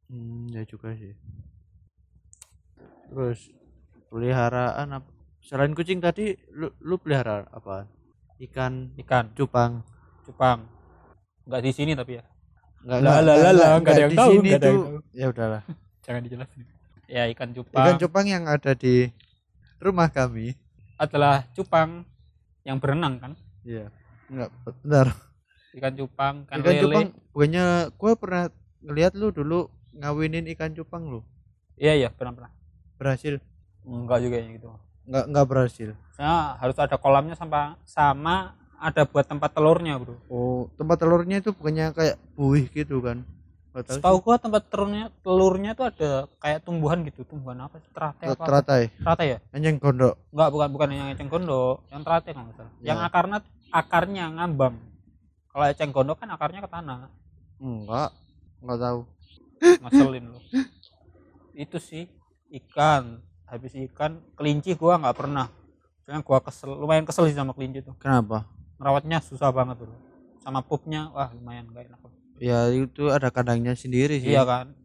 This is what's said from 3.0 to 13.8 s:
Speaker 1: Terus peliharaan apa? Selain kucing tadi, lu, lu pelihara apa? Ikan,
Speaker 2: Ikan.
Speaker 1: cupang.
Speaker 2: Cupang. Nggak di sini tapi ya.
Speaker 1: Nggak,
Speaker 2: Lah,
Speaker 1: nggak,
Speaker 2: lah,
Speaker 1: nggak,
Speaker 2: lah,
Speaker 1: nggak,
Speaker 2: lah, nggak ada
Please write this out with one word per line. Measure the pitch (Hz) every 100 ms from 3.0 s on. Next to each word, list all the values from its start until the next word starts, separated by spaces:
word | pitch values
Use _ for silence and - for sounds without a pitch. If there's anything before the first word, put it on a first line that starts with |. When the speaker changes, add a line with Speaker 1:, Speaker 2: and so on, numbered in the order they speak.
| _
Speaker 1:
Terus | 131 123 113 _ _ _ _ _ _ _
peliharaan | 113 120 131 120 123 123 - 143
apa? | 135 131 _ _ _
Selain | _ 135 143
kucing | 156 170 180
tadi, | 170 180 214 190 _
lu, | 180 160 _
lu | 156 185
pelihara | 160 139 117 104 -
apa? | - 101 95 98 _ _ _ _ _
Ikan, | 131 135 127 127 127 -
Speaker 2:
Ikan. | - 127 113
Speaker 1:
cupang. | - 135 123 120 117 - - _ _
Speaker 2:
Cupang. | - 127 131 117 113 _ _ _ _ _ _ _
Nggak | - 127
di | 131
sini | 131 147
tapi | 143 123
ya. | 120 _ _ _ _ _ _
Speaker 1:
Nggak, | 123 127
Speaker 2:
Lah, | 139
Speaker 1:
nggak, |
Speaker 2:
lah, |
Speaker 1:
nggak, | 147
Speaker 2:
lah, | 160 151
Speaker 1:
nggak, | 170
Speaker 2:
lah, | 180 160
nggak |
ada | 160